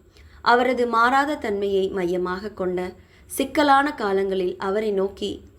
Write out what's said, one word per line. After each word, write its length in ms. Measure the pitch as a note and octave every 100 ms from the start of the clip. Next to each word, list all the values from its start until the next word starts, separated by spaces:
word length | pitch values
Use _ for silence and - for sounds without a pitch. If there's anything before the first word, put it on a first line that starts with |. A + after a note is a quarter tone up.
| _ - - -
அவரது 460 | - A#3+ B3 A#3+ A#3+
மாறாத 480 | A3+ A#3+ C4+ C#4+ D4
தன்மையை 540 | A#3+ G3+ G3+ G3 F#3+
மையமாக 600 | G3 F3 F3+ F3+ F#3 G#3
கொண்ட 420 | G#3 F#3 F3+ F3+ - - _ -
சிக்கலான 680 | - C4+ D#4 D4 C4+ C#4+
காலங்களில் 640 | C#4+ G#3+ G3 G3 F#3+ F3+ -
அவரை 340 | G3 G3+ A3
நோக்கி 500 | G3 G3 - G3+ - -